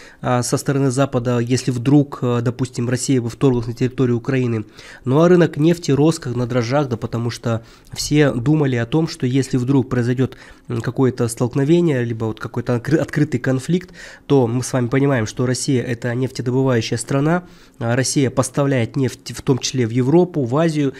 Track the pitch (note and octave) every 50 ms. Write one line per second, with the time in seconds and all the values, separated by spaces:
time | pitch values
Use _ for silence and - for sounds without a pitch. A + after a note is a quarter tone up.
0 | - - - - - B2+ B2 B2 A#2+ - - C3+ - - C3+ C3+ C#3 C3+ A#2+ C3+
1 | C#3 B2+ C3 B2+ A#2 B2+ B2 A#2+ A#2+ A#2+ C3 A#2+ - - B2 B2 A#2 C3+ C#3+ D3
2 | C#3 C#3 - - C3+ B2 A#2+ A#2+ A#2 B2+ A#2+ A#2+ C3 - - - A#2+ A#2+ B2+ A#2+
3 | - - C3+ B2+ A#2 A#2 - - - C#3 B2 A#2+ A2+ A#2+ A2+ - C3 A#2+ - -
4 | C3+ A#2+ A#2+ A#2 A#2 - C3+ C3 B2+ A#2+ A#2 A2 G#2+ - - - - - - -
5 | - B2 B2+ D3+ E3+ F3 F3+ F3 E3 - - C#3+ D3+ E3 F3 E3+ - - C3+ C3
6 | D3 E3 D#3+ - - B2+ A#2 A#2+ B2 A#2 B2 B2+ A2+ A2+ C3 D3 D3+ B2+ A#2+ -
7 | - A#2 - A#2 A#2+ A#2+ A#2 - - A#2+ A2+ A2 - - - - - - - -
8 | - - C#3+ D3 D3+ C3+ - B2 A2+ C#3 D#3 D3+ D3 C3+ B2+ A#2+ A#2 A2+ - D#3+
9 | E3 D#3+ - - - B2+ B2+ C#3 B2+ - - B2+ B2 A#2+ C#3 C3+ A#2+ - - B2
10 | A#2 B2 B2+ B2+ C3 A#2 - - - - - - _ - B2 A#2 A2+ C3+ - -
11 | C3+ B2 B2 - B2 A2+ - - E3+ D#3+ - D3 C3+ C#3+ E3+ F3 F3 E3+ C#3 B2
12 | A#2+ A#2 A2+ A2 A2+ A2 G#2 - - A2+ - B2 A#2+ - B2 A#2+ - - D3 D#3
13 | C#3+ - - D3+ D3 D3 - A#2+ - C3+ C3 C3 C3 - E3 F3+ F3+ - - -
14 | - - - - - - C#3 C3+ B2 A2+ A#2+ B2+ B2 - - C3 A#2+ A#2 C3+ C3+
15 | C#3 C#3+ C#3 A#2+ G#2+ G#2 - - B2 B2 B2+ - - - C#3 A#2+ A2+ - A#2+ -
16 | - B2 A#2 B2 C3 B2 - - B2 B2+ A#2+ C3 C3+ C3+ B2 A#2 A2 - A#2+ A2+
17 | - - - C#3 C#3+ D#3 E3+ F3+ F3 - - - - - _ _ A#2+ A#2 A#2+ C3
18 | B2+ - - D#3 C3+ A#2+ A#2 C3+ B2 - - D3+ C#3+ C#3 C3+ B2+ A2+ A2+ - C#3+
19 | C3 A#2+ - - - - A#2+ - - - C3 B2 - - - C3 A#2+ A2 A2+ B2+
20 | B2 C3 D#3 F3 F3+ F3+ F3 D#3 C3 A2+ B2 D3+ E3 E3+ D3+ D3+ C#3+ C3+ B2+ -